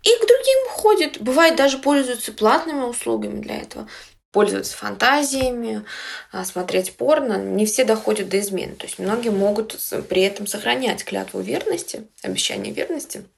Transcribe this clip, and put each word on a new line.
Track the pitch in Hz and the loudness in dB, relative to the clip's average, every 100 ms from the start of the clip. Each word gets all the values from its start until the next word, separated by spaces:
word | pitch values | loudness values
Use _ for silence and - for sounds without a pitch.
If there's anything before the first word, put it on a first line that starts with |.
И | 415 | 4
к | 480 440 | 4 6
другим | 508 523 539 508 | 6 6 2 2
ходит, | - 427 381 294 - | 2 4 4 2 -2
бывает, | 220 269 330 | 0 6 6
даже | 320 277 269 | 6 2 2
пользуются | 269 285 254 233 - | 2 2 2 -4 -8
платными | 214 214 294 330 285 | 2 4 4 2 -4
услугами | 247 233 233 220 208 208 | -4 -4 -2 -2 -2 -8
для | 214 - | -8 -10
этого. | - - 220 - - _ _ | -10 -14 -16 -18 -20 _ _
Пользоваться | 202 202 196 196 | 2 2 2 -6
фантазиями, | - 208 196 240 285 285 269 254 240 226 214 214 - - - - | -8 -8 0 4 4 2 0 -2 -2 -4 -6 -8 -14 -12 -14 -12
а, | 185 | -10
смотреть | 185 180 180 185 185 - | -6 -6 -2 -2 -2 -2
порно. | 247 302 262 196 | 2 4 2 -2
Не | 196 190 | -2 0
все | 214 - | 2 2
доходят | 214 220 214 214 185 | 2 2 2 -2 0
до | 190 | -2
измены. | 202 190 - | -2 -6 -8
То | - - | -12 -14
есть | - | -6
многие | 185 233 240 | -2 -2 0
могут | 196 202 214 220 - | 2 2 0 -4 -8
с-, | - - | -8 -8
при | - 185 | 0 2
этом | 196 196 208 | 2 0 -8
сохранять | 214 240 247 247 - | -6 -2 0 -2 -4
клятву | - 196 190 190 | -6 -8 -6 -8
верности, | 190 311 - - - - 214 _ | -4 -4 -2 -4 -6 -14 -14 _
обещание | - - - - 101 | -8 -4 -4 -4 -6
верности | 214 - 320 - - - | -6 -4 -6 -8 -14 -16